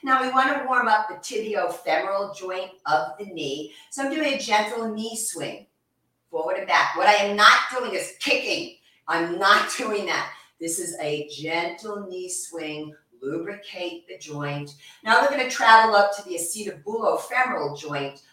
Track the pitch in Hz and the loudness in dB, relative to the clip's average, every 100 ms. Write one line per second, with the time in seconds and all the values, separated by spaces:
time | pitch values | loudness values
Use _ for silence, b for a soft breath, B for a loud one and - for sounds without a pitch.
0 | 269 262 254 262 285 277 262 247 226 208 | 0 2 2 2 2 2 0 2 4 4
1 | - - - 226 214 202 165 - - 156 | 2 -8 -6 -6 -2 -2 -2 -2 -2 0
2 | 190 196 202 - 185 185 - - 151 156 | 0 -2 -4 -8 -8 -8 -8 -8 0 0
3 | 156 - 196 170 143 147 147 B B - | 0 -8 -12 -8 -6 -6 -10 B B -6
4 | 277 311 294 262 214 214 214 233 226 214 | -4 -2 -2 -2 2 2 2 -2 -4 -4
5 | 226 226 - - - - - _ _ _ | -6 -6 -6 -6 -8 -10 -18 _ _ _
6 | _ _ _ 160 160 - - - - 165 | _ _ _ -4 -2 -2 0 2 2 2
7 | 196 208 202 208 208 - - 254 233 185 | 4 4 2 6 6 6 2 -4 -4 -4
8 | - - 277 247 202 170 - b b b | -6 -4 0 0 0 -4 -6 b b b
9 | - 170 170 185 196 180 - - 226 208 | -2 0 0 4 6 6 4 -4 -2 -2
10 | 175 - - B B - 165 170 170 - | -2 -4 -4 B B -8 -4 -4 -6 -6
11 | 151 147 147 139 156 165 170 - 214 202 | -4 -4 -6 -10 -4 -4 -4 -6 -8 -8
12 | 196 180 180 - - 165 156 151 151 151 | -8 -10 -8 -8 -8 -8 -8 -8 -10 -14
13 | _ _ 135 170 185 196 - 180 175 165 | _ _ -8 -6 -8 -12 -12 -10 -10 -10
14 | - - 147 147 143 143 143 B B B | -16 -18 -12 -8 -6 -6 -10 B B B
15 | 214 233 277 277 254 - 233 220 220 208 | 4 4 6 2 -2 2 8 10 10 6
16 | 202 202 185 170 - 214 208 - 208 226 | 4 0 -6 -6 -6 -6 -8 -10 -8 -2
17 | 208 - - 247 254 - - 143 151 143 | 0 0 0 0 0 0 -4 -6 -8 -6
18 | 139 - b | -6 -10 b